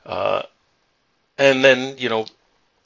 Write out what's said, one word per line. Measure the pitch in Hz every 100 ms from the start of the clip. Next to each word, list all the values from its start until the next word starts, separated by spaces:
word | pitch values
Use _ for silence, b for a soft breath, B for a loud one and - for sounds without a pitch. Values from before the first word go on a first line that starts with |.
| -
Uh, | 95 101 98 - _ _ _ _ _ _ _ _ -
and | 139 131
then, | 135 127 135 135
you | 123
know, | 113 110 - _ _ _ _